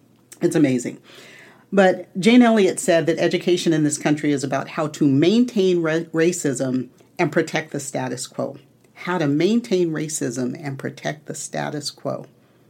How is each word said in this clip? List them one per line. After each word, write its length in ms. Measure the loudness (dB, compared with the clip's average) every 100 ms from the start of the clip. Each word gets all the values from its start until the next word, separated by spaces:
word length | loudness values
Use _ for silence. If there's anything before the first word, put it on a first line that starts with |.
| _ _ _ -4
It's 120 | -2
amazing. 460 | 2 2 2 -4 -10 _ -20 -20 -20 -20 -20 -2
But 340 | 4 4 2 -6 0
Jane 220 | 4 6
Elliott 360 | 6 4 2 0
said 280 | 0 2 2
that 120 | 0
education 540 | 0 0 0 0 2
in 100 | 2
this 140 | 0 0
country 340 | 0 0 0
is 140 | -2
about 240 | -2 -4 -6
how 200 | -6 -6
to 200 | 0 2
maintain 720 | 4 4 4 2 2 2 2
ra-, 200 | 0 -2 -2
racism 800 | 0 0 0 -2 -2 -2 -4 -6 _ _ -4
and 140 | -2
protect 380 | 0 -2 -4 -6
the 100 | -10
status 460 | -8 -8 -8 -8 -12
quo. 320 | -8 -8 -10 _ _ _ -14
How 200 | -6 -2
to 80 | 0
maintain 640 | 2 2 2 0 0 0
racism 640 | -2 -6 -6 -6 -4 -6 -6
and 200 | -10 -8
protect 480 | -10 -8 -8 -8 -12
the 80 |
status 560 | -12 -10 -8 -6 -8 -10
quo. 360 | -10 -8 -8 -12 _ _ _ _